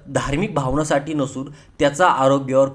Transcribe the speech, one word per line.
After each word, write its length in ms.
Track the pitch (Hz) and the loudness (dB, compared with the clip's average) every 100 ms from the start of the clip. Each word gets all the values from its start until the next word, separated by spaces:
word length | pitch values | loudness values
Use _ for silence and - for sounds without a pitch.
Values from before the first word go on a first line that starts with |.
| - | -8
धार्मिक 460 | 131 127 143 143 | -6 -2 -2 -2
भावनासाठी 600 | 151 127 139 156 147 151 | -2 -2 -2 0 -2 -2
नसून 380 | 156 131 131 143 - - - | -4 -4 -6 -12 -14 -14 -2
त्याचा 280 | 143 147 180 | 0 2 2
आरोग्यावर 640 | 127 135 139 131 131 135 | 4 4 2 2 2 2